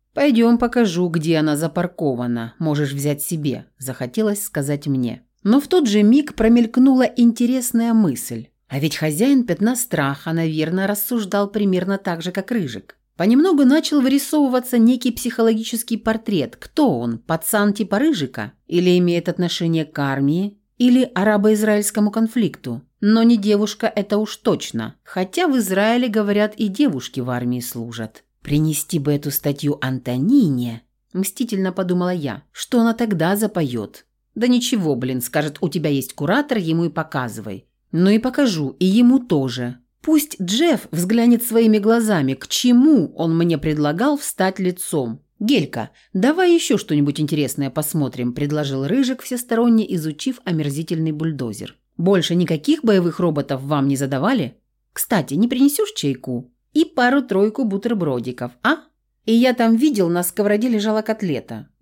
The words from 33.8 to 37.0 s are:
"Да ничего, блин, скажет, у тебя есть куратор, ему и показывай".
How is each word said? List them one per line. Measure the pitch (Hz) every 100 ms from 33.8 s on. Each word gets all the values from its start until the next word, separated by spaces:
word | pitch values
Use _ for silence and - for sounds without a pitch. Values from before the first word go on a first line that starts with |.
| 101 - _ _ _ -
"Да | 247
ничего, | 247 240 233 160 123
блин, | 131 127
скажет, | 120 156 147 143
у | 185
тебя | 175 151
есть | 139 131
куратор, | - 147 240 294 233
ему | 160 165 170
и |
показывай". | 165